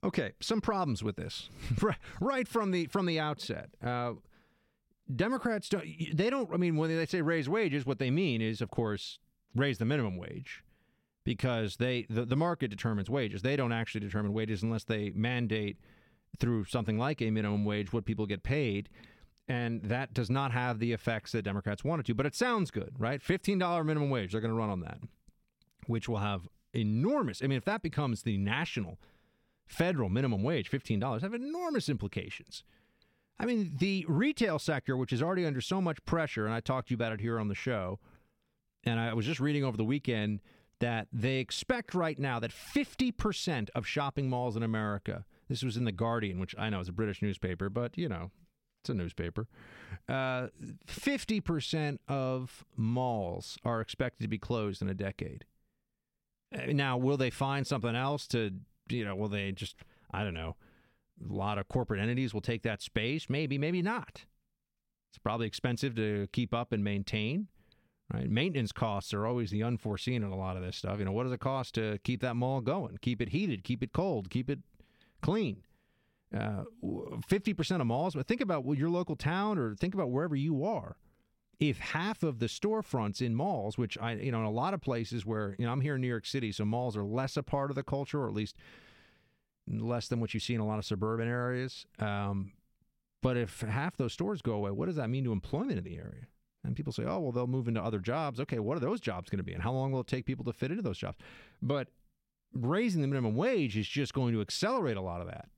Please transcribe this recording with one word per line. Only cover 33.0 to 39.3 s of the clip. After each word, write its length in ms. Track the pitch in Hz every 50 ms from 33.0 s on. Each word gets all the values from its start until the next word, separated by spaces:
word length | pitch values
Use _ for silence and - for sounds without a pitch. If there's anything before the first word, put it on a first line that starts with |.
| _ _ _ _ _ _ _ _
I 60 | -
mean, 260 | 233 247 226 202 165 139 131
the 260 | 180 196 196 190 165 160
retail 520 | 156 147 226 294 294 - 233 208 160 151
sector, 360 | - - 156 135 - - 135
which 160 | 127 127 -
is 120 | 135 117 143
already 220 | 165 190 180 175
under 160 | 160 143 131
so 200 | 117 - 190 196
much 220 | 185 170 156 - _
pressure, 400 | - - 170 160 143 - 113 107
and 80 | 107 110
I 60 | 117
talked 300 | - - 131 131 123 -
to 20 | 127
you 20 |
about 160 | 110 120 113
it 100 | 110 104
here 180 | 101 117 117 113
on 80 | 107 104
the 80 | 98
show, 440 | - - 131 123 107 92 92 95 - - - - - _ _ _ _ _ _ _ _ _ _ _ _ -
and 160 | 117 113 117
I 140 | 117 117 110
was 120 | 117 107
just 140 | 123